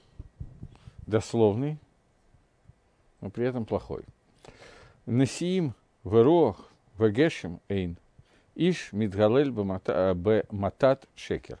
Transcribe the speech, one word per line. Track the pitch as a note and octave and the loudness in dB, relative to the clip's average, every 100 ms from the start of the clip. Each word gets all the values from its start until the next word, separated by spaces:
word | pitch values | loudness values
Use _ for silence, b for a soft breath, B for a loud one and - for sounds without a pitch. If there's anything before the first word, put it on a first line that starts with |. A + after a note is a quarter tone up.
| _ - - _ - - - b b b - | _ -20 -20 _ -18 -16 -20 b b b -4
дословный, | A2 - A#2 A2 G#2 C#3+ D3+ _ _ _ _ _ _ _ _ - _ _ _ _ _ | -2 -2 2 4 2 -4 -8 _ _ _ _ _ _ _ _ -20 _ _ _ _ _
но | G#2 | -12
при | A2 B2 | -4 -4
этом | B2 | -4
плохой. | G#2+ G2+ - - - _ _ B B B B B B B - | -4 -6 -6 -12 -12 _ _ B B B B B B B -4
"Насиим | A#2 C3+ - F3 F#3 D#3 - _ _ | 0 0 -2 -4 -2 -2 -6 _ _
верох | F#2 A2 A#2+ E3+ C3+ F#2 - _ _ F#2+ | 0 4 6 6 2 -2 -14 _ _ 0
вегешем | A2 G#2+ D#3+ - E2+ F2 _ | 0 2 0 0 -12 -14 _
эйн, | G2+ F2+ F2 _ _ b b b | -4 -4 -8 _ _ b b b
иш | - E3+ F3 - | -2 0 0 -6
мидгалель | G2+ A2 F#2+ G#2+ B2 C#3+ | -4 -2 2 4 4 2
бемата-, | A2+ G2 F#2 - E2 F#2+ | -2 -4 -4 -4 0 2
э, | |
бематат | F2+ F2+ G#2+ - G#2 G2 - C3 C3+ - | 2 2 0 0 -4 -4 2 2 2 -4
шекер". | - - - - - | -20 -8 -8 -8 -18